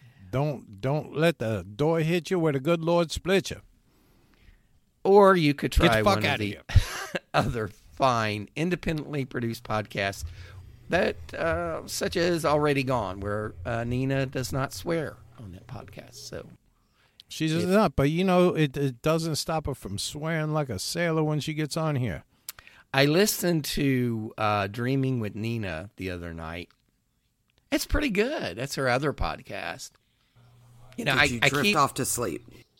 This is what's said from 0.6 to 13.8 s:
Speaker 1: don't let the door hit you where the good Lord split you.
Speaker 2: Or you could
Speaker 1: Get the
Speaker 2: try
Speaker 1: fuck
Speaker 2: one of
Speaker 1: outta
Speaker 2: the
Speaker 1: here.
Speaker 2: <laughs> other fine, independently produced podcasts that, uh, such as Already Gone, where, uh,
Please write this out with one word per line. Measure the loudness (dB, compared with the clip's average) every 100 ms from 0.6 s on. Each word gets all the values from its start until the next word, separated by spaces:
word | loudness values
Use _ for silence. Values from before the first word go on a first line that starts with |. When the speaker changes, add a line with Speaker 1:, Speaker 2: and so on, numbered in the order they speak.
| -12 -8
Speaker 1:
don't | -2 -2 -4 0
let | 2 2
the | -2 -4
door | -4 -2 0 2
hit | 0 -2 -2
you | 0
where | 2
the | 0
good | 0 0
Lord | 2 2 0
split | -2 0 0 0
you. | -8 -16 _ _ _ _ _ _ _ -20 -20 _ _ _ _
Speaker 2:
Or | 6 8 10 8
you | 4
could | 2 0
Speaker 1:
Get | 4
the | 4
Speaker 2:
try | 6
Speaker 1:
fuck | 4 2
Speaker 2:
one |
of | 2
Speaker 1:
outta | 0
Speaker 2:
the | -2
Speaker 1:
here. | -6 2 4 4 0
Speaker 2:
<laughs> | -8 -8 -2 0
other | 0 -2 -6 -8 -18
fine, | 0 2 2 0 -2 -6 -4
independently | -2 -2 -2 -4 -4 -4
produced | -4 -4 -4 -4
podcasts | -4 -4 -4 -2 -4 -4 -10 -12 -16 -18 -20 -20 -2
that, | 0 0 -2 -8
uh, | -4 -2 -2 -4 -6 -8
such | -4 -2 0
as | 2 2 2
Already | 2 4 2
Gone, | 2 0 -2 -4
where, | -4 -4 -6 -8 -6
uh, | -4